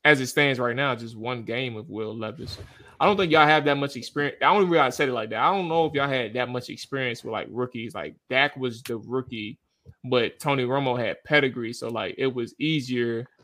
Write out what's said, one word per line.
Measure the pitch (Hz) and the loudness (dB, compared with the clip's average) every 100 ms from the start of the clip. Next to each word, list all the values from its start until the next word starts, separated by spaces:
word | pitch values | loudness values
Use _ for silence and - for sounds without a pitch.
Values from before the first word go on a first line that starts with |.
as | 147 143 | 4 6
it | 127 | 4
stands | 147 143 127 | 2 2 2
right | 120 123 | -2 0
now, | 139 | -2
just | 117 117 113 | -2 -8 -10
one | 117 123 | -8 -6
game | 110 120 127 110 | -6 -6 -6 -8
of | 87 | -10
Will | 104 107 110 | -8 -8 -6
Levis. | 107 160 - - - - - - | -8 -10 -14 -14 -18 -20 -12 0
I | |
don't | 185 196 | 2 2
think | 175 | 4
y'all | 156 151 | 6 8
have | 156 143 | 6 4
that | 139 | 2
much | 139 123 | -2 -6
experience. | - 147 143 - | -8 -4 -4 2
I | 135 | 4
don't | 202 180 | 6 6
realize | 165 131 | 4 4
I | 139 | 2
said | 139 | 0
it | |
like | 120 110 | 0 -4
that. | 110 | 0
I | 151 | 2
don't | 196 170 | 2 0
know | 165 156 | 0 2
if | |
y'all | 143 143 | 0 0
had | 131 110 | 0 -2
that | 123 123 | -4 -4
much | 123 - | -4 -8
experience | 98 - 135 127 113 | -14 -8 -4 -4 -6
with, | 113 | -6
like, | 104 - | -8 -6
rookies. | 117 123 117 113 | -4 -4 -6 -10
Like, | 98 78 - - | -8 -10 -12 -4
Dak | 127 143 131 | 0 0 -2
was | 127 113 | -6 -6
the | - 117 | -8 -10
rookie, | 107 131 131 113 104 - _ _ - - | -6 -6 -6 -8 -8 -12 _ _ -20 -14
but | 127 127 110 - | 0 2 0 -2
Tony | 147 135 | -2 0
Romo | 123 135 135 127 | 0 0 0 0
had | 110 - | -2 -4
pedigree, | - 147 135 120 113 | 0 2 2 -2 -8
so, | 123 117 | -6 -6
like, | 113 95 - | -4 -4 -2
it | 131 | -2
was | 123 117 - | -2 -6 -2
easier | 151 151 127 123 117 117 127 _ | 0 0 0 -2 0 -2 -6 _